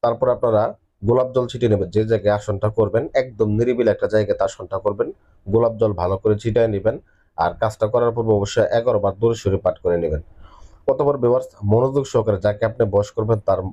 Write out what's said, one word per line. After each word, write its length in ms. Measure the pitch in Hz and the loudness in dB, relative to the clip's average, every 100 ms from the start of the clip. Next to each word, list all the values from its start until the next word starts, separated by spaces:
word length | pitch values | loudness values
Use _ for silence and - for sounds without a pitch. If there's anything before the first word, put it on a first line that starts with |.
তারপর 240 | 120 117 127 | 0 0 0
আপনারা 340 | 120 123 107 104 - _ _ | 2 2 2 0 -4 _ _
গোলাপ 260 | 101 123 127 | 0 2 2
জল 140 | 127 120 | -2 -2
ছিটিয়ে 240 | 120 117 | -2 0
নেবেন। 160 | 104 90 | 0 0
যে 120 | 98 110 | -2 0
জায়গায় 280 | 113 104 104 | 0 2 0
আসনটা 340 | 104 98 107 | -2 -4 -2
করবেন 340 | 107 104 110 156 | 0 0 0 0
একদম 340 | 139 131 107 107 104 | -2 -4 -2 0 2
নিরিবিলি 340 | 120 120 113 | 0 2 2
একটা 160 | 101 104 | 2 0
জায়গাতে 360 | 107 101 101 | 0 0 0
আসনটা 340 | 98 - 92 98 | -2 -4 -8 -4
করবেন, 280 | 104 101 117 - _ _ - | -4 -4 -6 -6 _ _ -2
গোলাপ 260 | 107 117 110 | 2 2 0
জল 140 | 110 | -2
ভালো 220 | 95 90 98 | 0 -2 0
করে 180 | 107 104 | 0 0
ছিটিয়ে 300 | 120 113 113 101 | 0 2 2 2
নেবেন। 200 | 98 147 _ _ _ - | -2 -4 _ _ _ -4
আর 140 | 85 - | -4 0
কাজটা 260 | 113 - 107 | -4 -2 -2
করার 240 | 120 120 | 0 0
পূর্বে 200 | 117 113 | 0 0
অবশ্যই 340 | 104 98 - 104 | 2 2 0 2
এগারো 280 | 117 117 110 | 2 0 0
বার 140 | 98 95 | -2 0
দরুদ 200 | 117 113 | -2 0
শরীফ 240 | 98 95 | -2 0
পাঠ 120 | 92 90 | -2 -2
করে 160 | 90 87 | -2 -2
নেবেন। 240 | 82 78 - - - - - - - | -2 -4 -10 -20 -20 -20 -20 -8 -4
অতঃপর 280 | 135 143 139 | 0 0 2
ভিউয়ার্স 300 | 120 127 127 - 101 | 2 2 0 -8 0
মনোযোগ 320 | 110 131 139 135 | 2 2 0 0
সহকারে 340 | 123 110 98 | -2 0 0
যাকে 220 | 104 104 113 | -2 0 -4
আপনি 180 | 110 110 | -2 0
বশ 160 | 101 104 | 0 0
করবেন 280 | - 110 110 104 | -4 -2 0 0
তার 140 | 95 95 | -2 -2